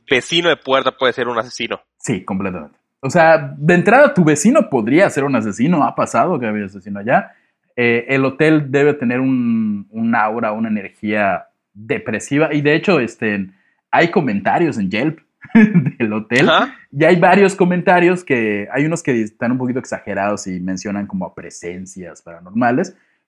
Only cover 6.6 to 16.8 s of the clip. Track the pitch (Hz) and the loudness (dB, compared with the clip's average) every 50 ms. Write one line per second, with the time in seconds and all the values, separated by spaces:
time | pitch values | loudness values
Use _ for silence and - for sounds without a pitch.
6.6 | 101 95 101 98 - 107 101 101 101 117 147 190 202 - _ _ _ _ _ _ | -6 -8 -12 -14 -14 -12 -12 -6 -2 0 0 0 0 -4 _ _ _ _ _ _
7.6 | _ _ _ 123 120 117 117 117 117 - 135 135 135 131 131 - 151 156 156 151 | _ _ _ 0 0 2 2 0 0 0 0 0 0 -2 0 0 2 2 2 2
8.6 | 147 131 131 139 143 147 143 147 127 117 123 127 131 131 131 123 120 117 117 113 | 0 0 0 2 2 2 0 0 -2 -4 -2 -2 -2 0 0 0 0 0 0 0
9.6 | 110 107 104 101 98 - 110 113 113 117 120 113 107 110 113 117 117 107 107 113 | -2 -2 -4 -6 -8 -10 -8 -4 -2 -2 0 0 0 -2 -2 -2 -4 -4 -4 -4
10.6 | 113 110 107 104 95 98 - _ - 104 107 104 101 98 90 85 - _ _ _ | -4 -4 -4 -4 -6 -10 -12 _ -6 -4 -2 0 0 0 -2 -4 -6 _ _ _
11.6 | _ _ _ 101 110 113 127 104 - 123 110 101 - - 139 147 160 147 147 147 | _ _ _ -12 -8 -6 -6 -6 -6 -6 -6 -8 -4 -2 0 0 0 0 0 0
12.6 | 143 147 151 160 147 208 180 143 117 110 - - 120 107 104 98 95 92 - _ | 2 2 0 2 2 2 2 2 0 -2 -4 -4 -4 -2 -2 -4 -6 -8 -14 _
13.6 | _ _ _ _ _ _ - 139 170 170 - 202 147 120 98 101 101 113 104 156 | _ _ _ _ _ _ 2 2 2 2 2 0 0 0 -2 -2 -2 -2 0 0
14.6 | 175 147 107 110 98 92 104 107 135 156 156 - _ _ _ _ - - - 226 | 0 -2 -2 -2 -4 -2 -2 -2 -2 -4 -6 -8 _ _ _ _ -6 2 4 6
15.6 | 214 214 202 175 127 139 - - 120 107 107 107 107 - 120 127 165 170 160 185 | 6 6 4 2 0 0 -2 -2 -4 -2 -2 -4 -4 -2 0 2 2 4 2 2
16.6 | 240 277 - - | 0 -2 -6 -14